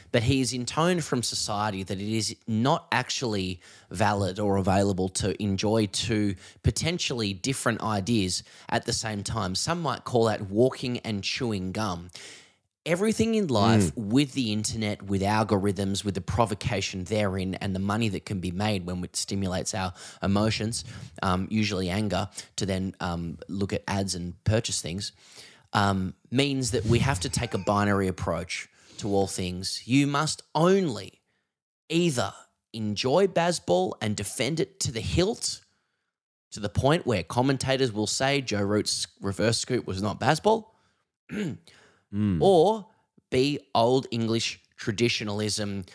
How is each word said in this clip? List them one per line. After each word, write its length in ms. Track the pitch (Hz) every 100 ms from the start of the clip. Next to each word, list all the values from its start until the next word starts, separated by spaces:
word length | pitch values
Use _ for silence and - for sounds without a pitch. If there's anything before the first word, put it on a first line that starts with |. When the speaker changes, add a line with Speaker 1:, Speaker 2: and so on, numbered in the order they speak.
| -
Speaker 1:
But 100 | 123
he 180 | 117 135
is 120 | 120
intoned 520 | 123 120 147 170 175
from 180 | - 127
society 600 | - - - 101 107 95
that 160 | 95 98
it 160 | 104 113
is 180 | 104 - -
not 400 | 110 127 165 -
actually 680 | 117 123 - 120 104 92 90 - - _
valid 480 | 90 104 101 95 95
or 180 | 104 98
available 520 | 92 95 101 92 92
to 300 | - 101 -
enjoy 440 | 101 95 107 110 104
two 480 | - - 107 104 95 - -
potentially 720 | - - 160 175 - 123 104
different 480 | 95 131 131 123 113
ideas 600 | 110 104 95 113 92 - - - -
at 180 | 117 -
the 60 |
same 300 | 120 110 104
time. 300 | 98 113 95
Some 280 | 92 156 175
might 220 | 151 -
call 200 | - 120 113
that 220 | 104 98
walking 480 | 104 127 - 131 120
and 220 | - 101
chewing 480 | - - 123 101 92
gum. 380 | 98 107 87 87 - - - - _ _ _ 151
Everything 480 | 175 220 208 220
in 140 | 220 175
life 460 | 110 101 113 87
Speaker 2:
Mm. 120 | 120 101
Speaker 1:
with 260 | 127 143
the 180 | 139 113
internet, 520 | 107 104 113 104 101
with 180 | 98 98
algorithms, 840 | 98 107 107 101 101 98 98 98
with 100 | 104
the 80 | 92
provocation 840 | - - 113 104 - 101 - 95
therein 500 | 90 107 101 95 92 -
and 180 | 101
the 60 | 92
money 280 | 98 110 113
that 160 | 87
can 160 | - 98
be 100 | 90
made 360 | 87 107 98 87
when 180 | 90
it 100 | 85
stimulates 600 | - - 98 95 90 -
our 180 | 104 92 - - -
emotions, 640 | 92 101 110 - 110 120 - - - -
um, 260 | 95 92 95
usually 400 | 107 104 95 92
anger, 400 | 98 107 - 104 - - -
to 80 |
then, 300 | 98 95 95 -
um, 360 | 90 85 85 - -
look 280 | 95 98
at 80 | 101 -
ads 280 | 98 98
and 280 | 90 87 -
purchase 360 | - 110 - -
things, 320 | - 92 - - - - - - _
um, 400 | 107 101 95 92 - _
means 400 | 123 143 135 123
that 160 | 123 110
we 140 | 120
have 200 | 135 139
to 80 | 123
take 240 | - 123
a 60 | 104
binary 500 | 92 101 101 98 95
approach 640 | 90 98 82 90 - - _ - -
to 120 | 107
all 180 | 98 95
things. 560 | - 90 90 95 -
You 220 | 110 139 143
must 360 | 143 156 - _
only 680 | 151 175 196 170 104 92 - _ _ _ _ _ _ -
either 420 | 165 170 120 98 - - _ _
enjoy 540 | 113 107 101 127 160 196
Bazball 680 | 185 170 170 - 180 185 -
and 160 | 107 101
defend 440 | 104 - 120 160
it 200 | - _
to 100 | -
the 80 | 113
hilt, 580 | - - 190 - - - _ _ _ _ _ _ _ _ _
to 80 | 107
the 100 | 101
point 360 | - 135 170 -
where 160 | 98
commentators 720 | - 120 131 131 135 131 131
will 140 | 104 104
say 340 | - 135 143
Joe 220 | 123 101
Root's 440 | 101 104 - - - _
reverse 380 | 98 95 110 113
scoop 280 | - 123 -
was 140 | 95
not 180 | 104 -
Bazball, 460 | 117 156 208 220 - _ _ _ _ _ -
<clears throat> 300 | 202 180 - - - _ _ _
Speaker 2:
Mm. 240 | 101 104 90
Speaker 1:
or 460 | 180 175 180 220 185 _ _ _ _
be 280 | 127 139 143 -
old 320 | - 117 131 -
English 500 | 117 110 113 - - _ -
traditionalism, 1080 | - 104 117 - 107 104 107 110 101 98 90